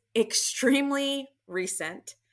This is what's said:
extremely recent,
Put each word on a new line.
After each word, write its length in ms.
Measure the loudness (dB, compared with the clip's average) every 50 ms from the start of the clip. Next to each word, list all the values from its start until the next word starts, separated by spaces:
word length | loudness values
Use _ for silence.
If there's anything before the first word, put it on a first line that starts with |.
| _ _ 0
extremely 1120 | 0 0 2 2 0 0 0 0 2 4 4 4 4 2 2 0 0 0 -2 -2 -4 -6 -10 _ _ _
recent, 680 | -6 -4 -4 -4 -4 -4 -6 -6 -8 -10 -12 -16 -20 -20 _ _ _